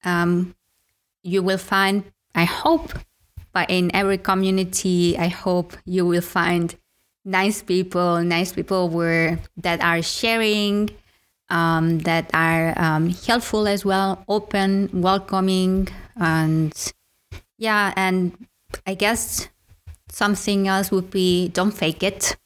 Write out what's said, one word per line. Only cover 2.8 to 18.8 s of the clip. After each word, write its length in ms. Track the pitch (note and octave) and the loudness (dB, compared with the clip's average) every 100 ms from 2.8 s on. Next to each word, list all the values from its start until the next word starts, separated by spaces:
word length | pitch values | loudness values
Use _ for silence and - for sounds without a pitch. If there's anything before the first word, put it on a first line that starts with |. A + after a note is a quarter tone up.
| - - - _ _ - - | 0 -12 -12 _ _ -20 -6
but 180 | F3+ E3+ | -4 0
in 200 | F3+ F3+ | 2 2
every 240 | F3+ G3 F#3+ | 2 0 0
community, 1000 | F#3+ F#3+ F#3+ F#3+ F3+ F#3 F#3+ F3+ F3 E3 | 0 0 2 0 0 -2 0 2 2 2
I 120 | E3+ | -2
hope 460 | F3 G3 F3+ E3+ - - | -2 0 0 -2 -10 -4
you 180 | F3+ | 0
will 160 | F3 F3 | 2 0
find 560 | F3 F3+ F3 F3 E3+ - _ _ _ _ | 0 -2 0 0 -2 -6 _ _ _ _
nice 380 | G3 F#3 G3 G#3 | -2 0 0 -2
people, 600 | - F3+ F#3 F3+ F3 E3+ | -2 -2 0 0 2 2
nice 300 | F3 E3+ F3+ | 2 0 -2
people 380 | - - F#3+ F3 | -4 -2 0 0
where, 480 | E3 E3+ E3 E3 E3 - - | 0 0 2 2 -2 -8 -6
that 240 | E3+ E3+ | -4 0
are 220 | E3+ E3+ | 0 0
sharing, 880 | E3 - A3+ A3+ A3 G#3+ G#3 G3+ G#3 - _ _ _ _ _ | -2 -2 0 0 2 2 0 0 -2 -6 _ _ _ _ _
um, 520 | E3+ E3 E3 D#3+ E3 | 0 2 4 2 2
that 300 | E3 E3 E3 | 0 -2 0
are, 400 | D#3+ E3 E3 E3 - | 0 2 2 0 0
um, 320 | E3 D#3 E3 | 0 0 -2
helpful 580 | F3+ - A#3+ - G#3+ G#3+ | -4 -2 -2 0 -2 0
as 180 | G3+ | 0
well, 380 | G3 F#3+ G3 F#3 - | 0 0 0 -4 -4
open, 640 | G#3 G3+ G3+ F#3+ G3 G3 | -4 -2 0 2 2 0
welcoming, 960 | F#3 F3+ G3 G3 F#3+ F#3+ F#3 F#3 F#3+ F#3 - - - | 0 2 0 0 0 2 2 2 0 -2 -6 -16 -2
and 760 | E3+ D#3+ D#3+ D#3+ D#3 - - - _ _ _ - _ _ | 0 2 2 2 0 -4 -12 -12 _ _ _ -18 _ _
yeah, 380 | A3 G#3 G3+ F#3+ | 0 2 0 0
and 400 | F#3+ F#3 F3+ - - _ _ - | 0 2 0 -4 -20 _ _ -12